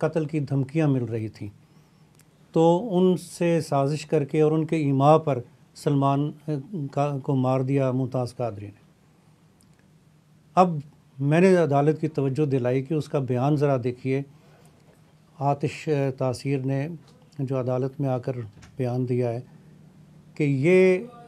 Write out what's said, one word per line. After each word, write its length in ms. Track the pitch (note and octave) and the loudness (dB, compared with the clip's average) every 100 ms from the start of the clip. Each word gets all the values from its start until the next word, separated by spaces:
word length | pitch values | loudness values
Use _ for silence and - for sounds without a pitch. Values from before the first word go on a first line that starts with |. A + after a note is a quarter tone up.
कत्ल 260 | D#3 D#3+ D3+ | -2 -2 -2
की 140 | D#3 | -4
धमकियाँ 480 | C3+ C#3 C3 D#3+ D3 | -2 -2 -2 0 2
मिल 140 | C3 | 0
रही 260 | A2+ A2+ A2 | -2 -6 -8
थीं, 220 | - G#2 - _ - _ _ _ _ _ _ _ | -10 -16 -16 _ -20 _ _ _ _ _ _ _
तो 220 | E3 E3 F3 | 4 4 4
उनसे 840 | A#3+ F3+ F#3 E3+ - - F3 E3 | 2 2 4 2 -4 -2 0 0
साजिश 440 | D3 C#3+ C#3 D3+ | 0 0 0 -2
करके 380 | - D#3 C3+ D#3 | -2 -2 0 2
और 100 | D3+ | 2
उनके 240 | D#3+ D#3 D#3+ | 2 0 0
ईमा 400 | C#3 C3+ C#3+ D#3 | 0 4 6 6
पर 320 | D#3 C3+ - _ _ | 4 -4 -6 _ _
सलमान, 560 | - D#3 C#3+ C#3 C#3 D3 | -6 -2 2 2 0 -2
अ, 40 | D3 D#3 D3 C3+ F#3+ | -6 -8 -8 -6 -8
का, 420 | C#3 C#3+ D3 C#3 | -6 -2 -2 -4
को 160 | C#3+ | -2
मार 280 | C3+ B2+ C3 | 0 0 0
दिया 300 | C3 C#3 C3 | 0 0 0
मुमताज़ 420 | B2+ B2 B2+ B2 | -2 -4 -4 -6
कादरी 320 | - A#2 G2+ G2+ | -6 -8 -6 -14
ने। 140 | - _ _ _ _ _ _ _ _ _ _ _ _ _ _ _ _ _ F3 | -18 _ _ _ _ _ _ _ _ _ _ _ _ _ _ _ _ _ 2
अब 260 | F#3 D3+ - _ _ C3+ | 2 0 -8 _ _ -4
मैंने 360 | C#3+ D#3+ F#3+ F3+ | 2 4 6 4
अदालत 420 | D3+ C#3 D3 D#3 | 4 2 2 0
की 100 | D#3 | -4
तवज्जो 380 | - C3+ C3 D3+ | -2 -2 -2 -2
दिलाई 360 | C3 B2 C3+ | 0 0 -2
कि 120 | C3+ | -2
उसका 260 | D#3 - D3 | -6 -4 -4
बयान 360 | B2+ B2 C#3 D3 | -2 0 0 2
ज़रा 200 | C#3+ C3 | 2 0
देखिए। 480 | B2 B2 C3 C3+ C#3 - - - - _ _ _ _ _ _ - | -2 -6 -4 -4 -6 -18 -20 -20 -20 _ _ _ _ _ _ -4
आतिश, 480 | C#3 C#3+ D3 - D#3+ | -2 -2 -4 -6 -4
अ, 220 | C#3+ C3+ | -2 -2
तासीर 540 | C3 C3 B2 C3+ C#3 | -2 -4 -4 -4 -4
ने 320 | C3 C3+ D3+ E3 - - - - | -2 -4 -4 -10 -18 -20 -20 -10
जो 160 | C3 C3 | -4 -2
अदालत 380 | B2 B2+ C3+ C3+ | -2 -2 -4 -4
में 80 | C3+ | -4
आकर 280 | B2+ C3+ B2 G#2+ - - - | -2 -4 -8 -12 -16 -18 -6
बयान 280 | B2 B2 B2 | -4 -2 -2
दिया 220 | B2 A#2+ | -2 -2
है 120 | A#2+ - - - - - - - - - - | -4 -10 -20 -20 -20 -20 -20 -20 -20 -18 -2
कि 80 | |
ये, 640 | C#3+ C3+ D#3+ F#3 F#3 F#3 A#3+ - | 0 2 4 6 6 2 -4 -18